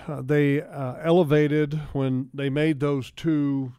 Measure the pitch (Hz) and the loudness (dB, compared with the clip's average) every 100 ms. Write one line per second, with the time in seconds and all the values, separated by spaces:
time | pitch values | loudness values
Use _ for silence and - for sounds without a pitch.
0 | - 139 131 147 143 143 147 147 127 127 | -10 -8 0 2 4 2 -4 -8 -8 -4
1 | 160 175 151 151 151 151 151 151 147 143 | 2 4 4 4 4 2 0 -2 -6 -2
2 | 135 127 131 139 139 139 156 143 143 139 | 0 -2 -4 -6 -4 0 0 0 -2 -2
3 | 120 - 165 151 143 139 131 | -6 -6 -2 0 0 -2 -4